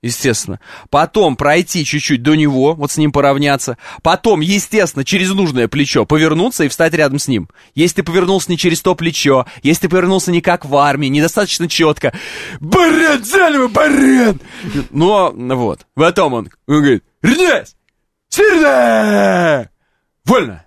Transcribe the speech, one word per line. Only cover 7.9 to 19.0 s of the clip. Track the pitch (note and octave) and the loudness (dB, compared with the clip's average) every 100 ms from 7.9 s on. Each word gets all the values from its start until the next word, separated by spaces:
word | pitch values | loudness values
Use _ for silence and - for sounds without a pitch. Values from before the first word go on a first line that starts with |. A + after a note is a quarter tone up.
| F#3 | 0
ты | |
повернулся | F#3 E3+ F3+ G3 - | -2 0 0 -2 -2
не | E3+ | -2
через | F3+ D#3+ | 0 0
то | G3 | -2
плечо, | F3+ E3 D#3 C#3+ C3+ B2 - | -2 -4 -2 0 0 0 -4
если | C3+ E3 | -2 0
ты | F3+ | 0
повернулся | F3+ F3+ F#3+ F3+ | 0 2 0 0
не | E3+ | -2
как | E3+ E3+ | 0 -2
в | C#3+ C#3 | 0 0
армии, | C#3+ C#3 C#3 | 2 0 0
недостаточно | C#3+ D#3+ - G3+ - E3 | 0 0 0 -4 -4 -4
четко. | - D#3+ D3+ C#3+ - - - - F#3 | 0 0 0 -4 -6 -14 -14 -14 -14
«Баран, | D#3 C#4+ E4+ D#4 D#4+ C#4+ | 0 2 4 2 2 0
заново, | A3 G4 F4 D4 B3+ | 0 2 2 2 0
баран!» | G#3 D4+ C4+ C4+ C4 A#3 F3+ - - F3+ B2 A#2+ | 0 0 2 4 4 2 -2 -8 -14 -8 -6 -6
Но, | - E3+ G#3 F3 | 0 2 2 0
вот. | - B2 B2+ A2+ - _ | -4 -6 -2 -2 -6 _
Потом | - D#3+ F3+ D#3+ | 0 0 2 0
он, | A#2+ G#2+ _ - | -2 -8 _ -2
он | D3+ | 2
говорит, | C#3+ A#2 _ _ | 2 2 _ _
«Равняйсь! | F3+ D4 F4+ B3 - _ _ _ _ _ _ - G#4+ F4+ | -2 2 2 0 -4 _ _ _ _ _ _ 2 4 4
Смирно! | D4 C4+ A#3+ A3 | 4 4 2 2